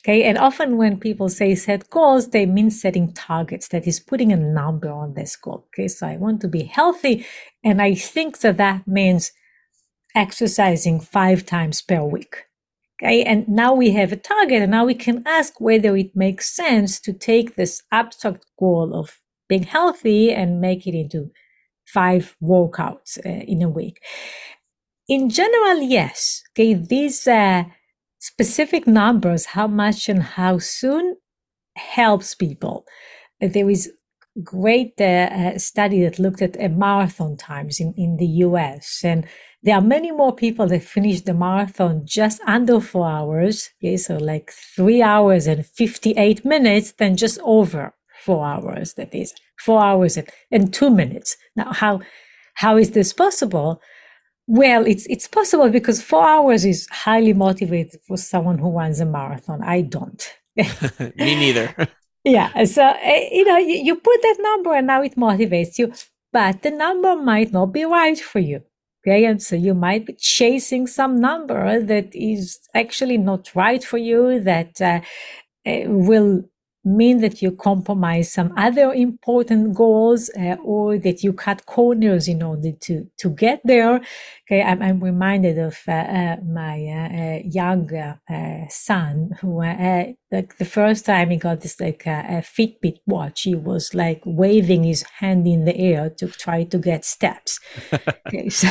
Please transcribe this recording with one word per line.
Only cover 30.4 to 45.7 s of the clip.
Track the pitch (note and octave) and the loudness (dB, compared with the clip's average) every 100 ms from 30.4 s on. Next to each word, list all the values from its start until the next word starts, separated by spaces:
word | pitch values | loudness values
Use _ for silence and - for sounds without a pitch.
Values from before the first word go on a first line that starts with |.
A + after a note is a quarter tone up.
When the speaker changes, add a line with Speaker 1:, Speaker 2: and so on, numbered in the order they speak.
| F#3 F3+ | 0 0
Speaker 1:
soon, | - - B3+ D4+ F4+ F4+ _ _ _ _ _ - | -2 -4 -2 0 -2 -6 _ _ _ _ _ -20
helps | - - A3+ G3+ G3 - | -8 0 2 2 -2 -6
people. | F3 C#3 F3 - - - - - _ _ | -6 -6 -10 -10 -14 -20 -20 -20 _ _
Uh, | G3 | -2
there | G#3 G3+ | 0 2
is | F#3+ - - _ _ _ - | 0 -2 -12 _ _ _ -16
great, | E3 F#3 G#3 A#3+ A#3 - | -12 -2 2 2 0 0
uh, | |
uh, | G3 F3+ F3+ G3 F3+ F#3+ | 2 2 2 0 -4 -4
study | - - G#3 G3 | -6 -2 0 2
that | F3 F3 | 0 0
looked | F#3 F#3 | -2 -2
at, | F3+ - | -4 -4
uh, | F#3+ | -4
marathon | D#3+ G3 G3 F#3 - D#3 D3 | 0 2 2 0 -4 -8 -8
times | - C#3+ D3 D3 | -12 -12 -10 -6
in, | E3 - | -6 -4
in | E3+ E3 | -4 -2
the | E3+ | -2
U | D#3+ F3+ F3 | 2 2 2
S, | D3 C#3+ - - | -2 -6 -14 -6
and | F3 E3 D#3+ - - _ | -2 -2 -4 -14 -20 _
there | - G3+ | 0 2
are | |
many | G#3 C#4+ E4 | 4 2 0
more | D4+ C4+ | 0 0
people | B3+ A#3 A3+ F#3+ | 0 -4 0 0
that | F3+ | 0
finish | - - G#3 F3+ | -2 -2 0 -2
the | F#3+ E3+ | -2 -2
marathon | F3+ F#3+ G3 G3 F3 D#3 | 0 0 -2 -2 -2 -2
just | D3+ - G#3+ G#3+ - | -4 0 0 0 0
under | A3 B3 A#3 | 0 4 2
four | G3 F#3 E3 | 2 -2 -2
hours, | D#3 D3+ D#3 F#3 A3 - _ | -2 -4 0 0 -2 -8 _
okay, | F3+ F#3 | -4 -4
so, | - D#3+ | -4 -4
like, | D3+ D#3 - - - - | -4 -6 -8 -18 -14 0
three | F#3+ A#3+ | 4 6
hours | A3 G#3 G3+ F#3 D3+ | 6 6 6 4 2
and | D#3 | -2
fifty-eight | D#3 | -4